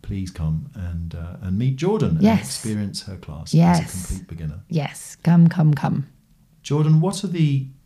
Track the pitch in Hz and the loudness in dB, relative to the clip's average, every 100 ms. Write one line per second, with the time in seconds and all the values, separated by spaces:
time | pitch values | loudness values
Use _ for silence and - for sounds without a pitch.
0 | - 101 90 - 80 78 - 110 87 85 | -6 -6 -6 -4 -2 -2 -6 -10 -8 -8
1 | 85 85 85 90 92 95 127 135 170 214 | -8 -10 -12 -10 -6 -2 -2 0 0 0
2 | 104 120 202 220 - - 110 107 101 - | 0 4 4 4 0 -8 -4 -4 -4 -8
3 | - 92 - 73 80 156 170 170 - 92 | -12 -14 -12 -12 0 4 4 4 0 -10
4 | - 95 - 82 80 80 - 165 135 - | -8 -10 -10 -10 -8 -10 -6 -4 -4 -10
5 | - - - 170 170 175 156 143 - - | -18 -4 4 6 6 6 2 2 0 -2
6 | 135 _ _ _ _ _ - 147 156 156 | -6 _ _ _ _ _ -4 0 4 4
7 | 185 190 190 170 156 139 131 - | 4 -2 -6 0 2 2 -2 -14